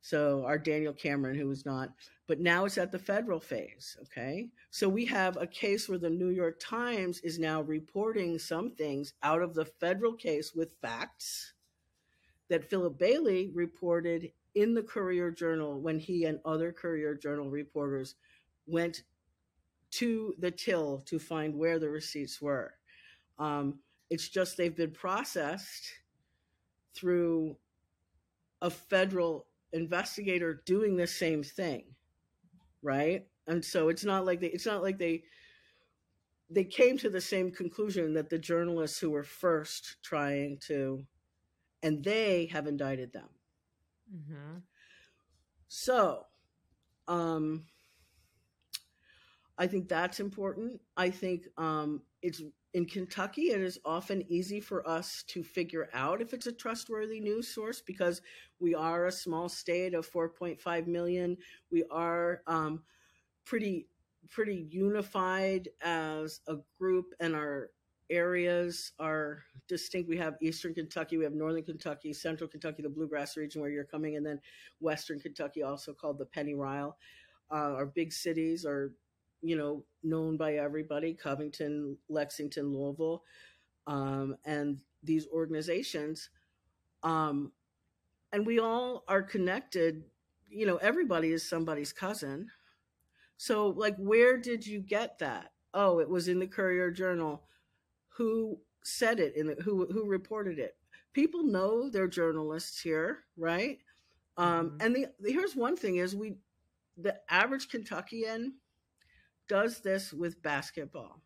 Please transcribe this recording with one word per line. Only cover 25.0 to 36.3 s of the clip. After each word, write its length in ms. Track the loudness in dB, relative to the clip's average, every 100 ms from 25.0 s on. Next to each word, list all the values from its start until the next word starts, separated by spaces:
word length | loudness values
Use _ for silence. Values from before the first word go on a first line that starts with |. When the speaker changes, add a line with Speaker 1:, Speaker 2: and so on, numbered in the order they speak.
| -2 -2 -2 -2 -2 -4 -10 -14 -14 -16 _ _ _ _ _ _ _ _ _
Speaker 1:
through 600 | -4 2 2 4 2 0 -6 _ _ _ _ _ _ _ _ _ _
a 100 | -4
federal 760 | -4 2 4 4 4 2 0 -6 _ _
investigator 920 | -4 0 0 -2 -4 0 2 2 -2 2
doing 300 | 4 4 2
the 100 | 0
same 360 | 0 0 0
thing, 420 | -2 -4 -2 -2 -8 -20 _ _ _ _ _ -20 _ _
right? 440 | -2 2 2 2 -4 _ -2
And 180 | -2
so 240 | 0 2 4
it's 160 | 2
not 220 | 2 2 2
like 140 | 2
they, 80 | 0
it's 180 | -2 -2
not 160 | 0
like 160 | 0 0
they, 260 | 0 0 -4 -20 -20 -20 _ _ _ _ _ _ _